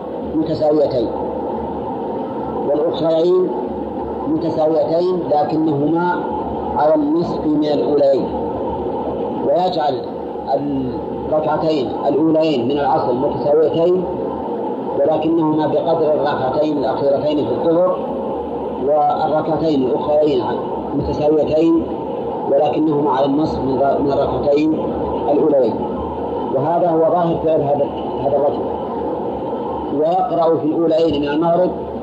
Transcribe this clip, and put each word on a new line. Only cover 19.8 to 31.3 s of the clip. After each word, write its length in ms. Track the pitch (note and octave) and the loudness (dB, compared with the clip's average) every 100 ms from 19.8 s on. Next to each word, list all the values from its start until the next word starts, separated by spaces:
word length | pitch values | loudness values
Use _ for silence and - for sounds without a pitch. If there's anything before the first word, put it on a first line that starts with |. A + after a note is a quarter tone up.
الأخرين 600 | B2+ C#3+ D3 D3+ D3+ C3 - - - - - C#3 | 2 0 2 2 4 2 0 -4 -4 -6 -4 -4
متساويتين، 880 | C#3+ C#3 D3 D#3 - D#3 E3 E3 - - - - - - - | -2 0 2 4 4 4 4 4 0 -4 -6 -6 -4 -4 0
ولكنهما 600 | - D3+ D3+ D#3 C#3+ D3 | 2 2 2 2 2 2
على 140 | D3 C#3 | 2 2
النصف 340 | C#3+ D#3 - | 2 0 -2
من 220 | C3 C3 | -2 2
الر-، 200 | C#3 C3+ | 2 2
من 100 | C#3 | 2
الركعتين 640 | C#3 C3 B2 C#3+ C#3+ D#3 - - - - - - | 0 0 0 2 2 2 0 -2 -4 -4 -2 0
الأولين. 440 | - - C#3 A#2 - - - - - - - - C3 | 2 4 4 2 0 -4 -4 -6 -6 -4 -4 -2 -2
وهذا 340 | D3+ E3+ F3 | 0 2 2
هو 100 | D#3+ | 4
ظاهر 380 | D#3+ F3 E3+ D3 D#3+ | 4 2 2 0 2
فعل 160 | D#3 | 2
هذا، 240 | C#3 C#3+ C#3 - - A#2 | 2 0 0 -2 -6 -4
هذا 140 | C3+ C#3+ | 0 2
الرجل. 240 | C#3+ - - - - - - - - - - - - - - C#3 | 2 0 -4 -4 -6 -4 -4 -4 -4 -6 -6 -6 -6 -6 -4 0
ويقرأ 580 | D#3 F#3 D#3+ E3 E3 D#3 | 2 2 0 2 2 2
في 80 | D3+ | 0
الأولين 560 | D#3 E3 D#3+ E3 C#3+ | 0 2 2 2 0
من 60 | |
المغرب 420 | C#3+ | -2